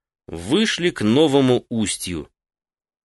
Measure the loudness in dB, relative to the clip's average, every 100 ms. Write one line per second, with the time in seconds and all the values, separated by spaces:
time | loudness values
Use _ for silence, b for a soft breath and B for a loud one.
0 | _ _ -16 -12 -2 0 0 -2 -4 -2
1 | 2 4 4 4 4 2 -2 -4 -4 -6
2 | -8 -10 -10 _ _ _ _ _ _ _